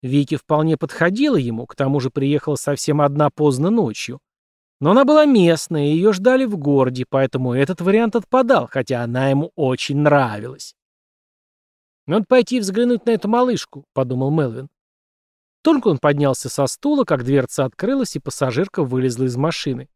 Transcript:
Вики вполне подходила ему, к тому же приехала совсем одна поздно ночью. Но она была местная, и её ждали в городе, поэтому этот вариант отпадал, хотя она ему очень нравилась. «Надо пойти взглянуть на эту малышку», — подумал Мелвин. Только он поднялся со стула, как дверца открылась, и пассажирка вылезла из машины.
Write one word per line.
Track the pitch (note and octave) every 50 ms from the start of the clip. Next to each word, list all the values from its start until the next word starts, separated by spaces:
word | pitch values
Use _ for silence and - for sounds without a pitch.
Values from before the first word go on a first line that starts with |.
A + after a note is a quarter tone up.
Вики | - B2+ C3 C#3+ C#3+ - D#3+
вполне | C3+ _ _ D#3+ D3+ D#3 D#3+ D#3+ C#3
подходила | - D3 - - E3 F3 F#3 A3 C#4 D4+ C4
ему, | F3+ C3 A#2+ A2+ A2+ B2 -
к | -
тому | - C#3 C3+ C#3 D3
же | B2+ C3
приехала | _ D3+ C3+ C#3 D3 D3 - - D3
совсем | B2+ - - C#3+ C#3+ - - D3 D3
одна | D3 C#3+ C#3+ D3 D3+ D3
поздно | - - D3+ D3 C3+ B2 D3 F3+
ночью. | A3 A#3 G3+ B2 G#2+ - - - B2 C#3 _ _ _ _ _ _ _ _ _ _ _ _
Но | C#3 D3
она | G3 A#3+ C#4
была | C4 D4+ D#4 D4+
местная, | D4 C4+ A3 F3+ E3+ E3 D#3 - - E3+ D3+ C#3+
и | C#3+ D3+
её | D#3+ F3+ G#3+
ждали | G#3 F#3 F#3+ B3 B3+ C4 C4+
в | A#3+ G3+ F3
городе, | C#3 C#3+ C#3+ C#3 C3 B2+ B2+ B2+ B2 _
поэтому | - C3+ C3+ B2+ - - C3 B2+ A#2+
этот | B2+ C#3 - F#3 -
вариант | F3 F3+ G3 A3 A#3 A3 -
отпадал, | A#3+ G3 _ - B3+ C4 A#3 C4 G3 B2 A#2+
хотя | - C3+ B2+ - C3 A#2+ A#2+
она | A#2 A#2+ B2+ C3 C#3
ему | C3+ C#3 D3+ F3 _
очень | - D#3 C3 B2+ B2 - - C#3+ C#3+
нравилась. | D3 D3+ C#3+ C#3+ C3+ A#2+ G#2+ G#2 G#2+ A#2+ C3 - - - _ _ _ _ _ _ _ _ _ _ _ _ _ _ _ _ _ _ _ _ _ _ _ _ _ _ _ -
«Надо | D3+ G#3+ G#3+ _
пойти | B3+ B3+ A#3 - B3 B3+
взглянуть | G#3 F#3+ F#3+ G#3+ A#3+ A#3+ B3 A3 -
на | A#3
эту | A#3 G#3+ - G3+
малышку», — | A3 A#3+ B3 B3+ A#3+ E3+ - _ - C#3 C#3 _ _
подумал | - C3+ B2 B2+ B2 C3+ C3+
Мелвин. | D3+ D#3+ D3+ B2 A2+ A#2+ C3+ C#3+ _ _ _ _ _ _ _ _ _ _ _ _ _ _ _ _ _ _
Только | _ D#4 E4 C#4 A#3 A3+
он | E3 C3
поднялся | - D3 C#3+ C#3+ D3 F3+ E3 - - C3
со | - - C#3
стула, | B2+ - - - C#4 D4+ C#4+ B3
как | - D#3+ C3 B2
дверца | B2 C#3 C#3+ B2 - - - C3+
открылась, | C3 _ _ - G#3 C4+ C#4 B3+ - -
и | D3+
пассажирка | - - - - D3 C3 A#2 B2 F3+ G3+ - - D#3+
вылезла | B2+ B2 B2+ B2+ C3 A#2+ A#2 C3
из | B2+ A#2+ B2
машины. | C#3 E3 D#3+ - - D3+ C3 B2 C3 _ _